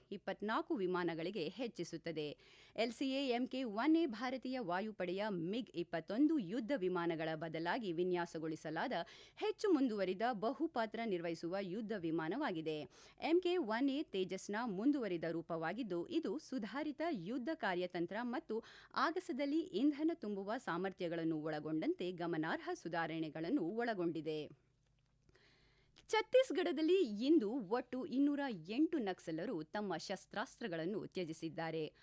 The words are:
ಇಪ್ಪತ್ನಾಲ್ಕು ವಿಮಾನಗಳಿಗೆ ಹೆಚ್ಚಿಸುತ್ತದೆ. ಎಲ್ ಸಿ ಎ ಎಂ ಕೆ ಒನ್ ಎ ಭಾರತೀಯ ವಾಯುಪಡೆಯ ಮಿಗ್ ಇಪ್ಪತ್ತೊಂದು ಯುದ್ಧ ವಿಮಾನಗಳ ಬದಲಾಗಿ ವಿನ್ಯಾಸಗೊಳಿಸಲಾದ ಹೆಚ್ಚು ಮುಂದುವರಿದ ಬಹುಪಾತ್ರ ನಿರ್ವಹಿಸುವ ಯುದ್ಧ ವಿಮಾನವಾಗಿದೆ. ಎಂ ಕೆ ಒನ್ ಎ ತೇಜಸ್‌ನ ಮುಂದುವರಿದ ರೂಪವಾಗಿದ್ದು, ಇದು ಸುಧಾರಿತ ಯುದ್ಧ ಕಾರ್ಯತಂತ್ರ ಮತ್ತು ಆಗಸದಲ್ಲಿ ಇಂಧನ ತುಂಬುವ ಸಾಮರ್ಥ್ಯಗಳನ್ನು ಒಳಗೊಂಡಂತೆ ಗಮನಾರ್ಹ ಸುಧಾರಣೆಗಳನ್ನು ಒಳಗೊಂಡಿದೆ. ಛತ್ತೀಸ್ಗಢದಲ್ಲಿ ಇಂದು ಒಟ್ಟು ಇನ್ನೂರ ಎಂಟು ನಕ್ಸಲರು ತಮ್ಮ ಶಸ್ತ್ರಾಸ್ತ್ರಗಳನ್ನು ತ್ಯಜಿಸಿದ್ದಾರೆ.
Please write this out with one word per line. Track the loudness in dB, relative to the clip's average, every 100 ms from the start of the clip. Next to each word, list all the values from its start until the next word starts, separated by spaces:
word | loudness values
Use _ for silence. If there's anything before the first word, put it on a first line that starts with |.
| -8
ಇಪ್ಪತ್ನಾಲ್ಕು | -6 -6 -4 0 0 0 0
ವಿಮಾನಗಳಿಗೆ | 2 2 0 0 -2 -2 -4
ಹೆಚ್ಚಿಸುತ್ತದೆ. | -4 -6 -4 -6 -6 -4 -4 -6 -8 -16 -20 -8 -2
ಎಲ್ | -2
ಸಿ | 0 -2
ಎ | 0 2
ಎಂ | 0 0
ಕೆ | -2
ಒನ್ | -2 0 4 6
ಎ | 4
ಭಾರತೀಯ | 0 -2 -2 -4 -4
ವಾಯುಪಡೆಯ | 0 0 -2 -2 -2 0 0
ಮಿಗ್ | 0 0 -2 -4 -6
ಇಪ್ಪತ್ತೊಂದು | -4 -4 -2 4 6 4
ಯುದ್ಧ | 2 -2 0 0
ವಿಮಾನಗಳ | 2 2 2 0 0 -2
ಬದಲಾಗಿ | -2 -2 0 0 0
ವಿನ್ಯಾಸಗೊಳಿಸಲಾದ | 0 2 2 0 -2 -4 -4 -4 -2 0 -2 -4 -10 -18 -4
ಹೆಚ್ಚು | -4 0 4
ಮುಂದುವರಿದ | 6 6 4 2 2 0
ಬಹುಪಾತ್ರ | 2 0 0 0 0 -2 -2 0
ನಿರ್ವಹಿಸುವ | 0 0 -2 -2 -2
ಯುದ್ಧ | -2 -4 -4 -2
ವಿಮಾನವಾಗಿದೆ. | 0 0 0 0 0 0 -2 -2 -6 -12 -20 -6
ಎಂ | 2 4
ಕೆ | 4 2
ಒನ್ | 2 2 2
ಎ | 0
ತೇಜಸ್‌ನ | -2 -2 -2 -2 -2 -2
ಮುಂದುವರಿದ | 0 2 2 2 0 0 0
ರೂಪವಾಗಿದ್ದು, | -2 -2 -2 -2 -2 -2 -2 0
ಇದು | 0 0 -2
ಸುಧಾರಿತ | -4 -4 -4 -4 -4 -2 -2
ಯುದ್ಧ | -2 -4 -4 -4
ಕಾರ್ಯತಂತ್ರ | -2 0 0 -2 -2 -2 -2
ಮತ್ತು | -4 -4 -4 -6 -6 -16 -6 0
ಆಗಸದಲ್ಲಿ | 0 0 -4 -2 0 0
ಇಂಧನ | 0 2 4 4 0
ತುಂಬುವ | 0 -2 -4 -2 -4
ಸಾಮರ್ಥ್ಯಗಳನ್ನು | -2 0 -2 -2 -2 0 2 0
ಒಳಗೊಂಡಂತೆ | 0 -2 0 0 0 0 -2
ಗಮನಾರ್ಹ | -2 -2 0 0 -2 -4
ಸುಧಾರಣೆಗಳನ್ನು | -6 -2 -2 0 -2 -2 -2 0 0
ಒಳಗೊಂಡಿದೆ. | 0 0 0 0 0 0 -2 -4 -6 -12 _ _ _ _ _ _ _ -20 -20 -20 _ _ _ -20 0
ಛತ್ತೀಸ್ಗಢದಲ್ಲಿ | 0 6 6 6 2 2 2 4 4 4 2 6
ಇಂದು | 6 6
ಒಟ್ಟು | -2 0 -2 -2 -6 -2
ಇನ್ನೂರ | 2 4 2 -2 -4 -4
ಎಂಟು | 0 2 2
ನಕ್ಸಲರು | 0 -2 -4 -4 -2 -4
ತಮ್ಮ | -4 -4 -2 -2
ಶಸ್ತ್ರಾಸ್ತ್ರಗಳನ್ನು | -4 -6 -4 -6 -6 -6 -4 -2 -2 -2 -4
ತ್ಯಜಿಸಿದ್ದಾರೆ. | -4 -4 -4 -6 -4 -2 -2 -4 -8